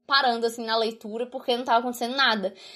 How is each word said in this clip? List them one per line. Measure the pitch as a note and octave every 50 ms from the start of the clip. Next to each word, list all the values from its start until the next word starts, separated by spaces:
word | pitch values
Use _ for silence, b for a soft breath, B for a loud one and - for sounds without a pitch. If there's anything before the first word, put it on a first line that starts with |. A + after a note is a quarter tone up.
| _
parando, | - C#4 C#4 C#4 B3 A#3 A#3 A#3
assim, | A#3 A3+ A#3+ A#3
na | A3 A3
leitura, | A3+ A3 A3 A3+ A3+ - G#3+ G#3 A3+ B3
porque | A#3+ - C4 - - A#3+
não | A#3+ B3+
tava | B3+ A#3 A#3
acontecendo | A#3+ B3 A#3+ - B3 A#3 B3+
nada. | C#4 C4+ B3 A3 G#3+ F#3+ F#3+ - B B B B